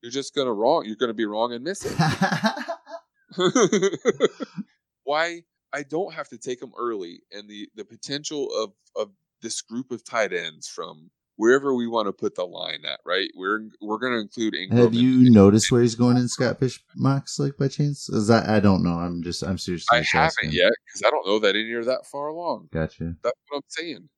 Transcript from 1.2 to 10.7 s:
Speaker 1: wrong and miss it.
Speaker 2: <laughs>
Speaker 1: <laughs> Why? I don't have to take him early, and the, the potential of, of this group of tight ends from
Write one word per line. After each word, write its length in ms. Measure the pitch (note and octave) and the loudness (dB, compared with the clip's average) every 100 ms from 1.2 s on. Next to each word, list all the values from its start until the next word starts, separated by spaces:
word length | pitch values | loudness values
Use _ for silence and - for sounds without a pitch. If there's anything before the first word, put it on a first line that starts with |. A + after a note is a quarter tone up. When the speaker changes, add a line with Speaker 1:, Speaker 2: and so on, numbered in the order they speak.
| G#2+ | -2
Speaker 1:
wrong 260 | G#2 A#2+ | 0 -2
and 100 | A#2+ | -4
miss 220 | C3+ G3+ | -8 -8
it. 120 | - - | -8 -2
Speaker 2:
<laughs> 40 | D#3+ - C#4+ - G#3+ - B3+ E4+ - E4 _ _ _ - | -2 0 -2 0 -2 -4 -10 -12 -12 -20 _ _ _ -2
Speaker 1:
<laughs> 920 | F3+ B3+ G3 G#3 F#3+ F3 B3+ - - - - - - _ _ _ | 0 4 2 2 0 -2 -2 -2 -4 -6 -14 -12 -16 _ _ _
Why? 380 | - D3 E3+ E3+ E3 _ _ | -4 -2 -2 -6 _ _ _
I 100 | C#3 | -10
don't 320 | C#3+ D3+ G3 | -6 -6 -6
have 140 | D#3+ D3 | -8 -14
to 100 | A#2 | -14
take 240 | - B2+ | -10 -10
him 100 | C3 - | -12 -8
early, 420 | A#2 A2 F2 F2 _ | -6 -6 -8 -14 _
and 160 | G2 G#2 | -18 -16
the, 180 | G#2 G#2 | -16 -18
the 100 | G#2+ | -16
potential 640 | G#2 A#2 - C#3+ D3+ D3+ C#3 - | -18 -18 -10 -8 -8 -6 -4 -4
of, 160 | A2 _ _ | -6 _ _
of 160 | - G#2 _ _ _ | -8 -8 _ _ _
this 180 | A2+ - | -10 -10
group 300 | - A#2 C3 | -10 -10 -8
of 120 | A#2 | -10
tight 280 | - A#2+ G#2 | -6 -2 -2
ends 360 | F2 E2+ D#2+ | -2 -6 -12
from 420 | - | -18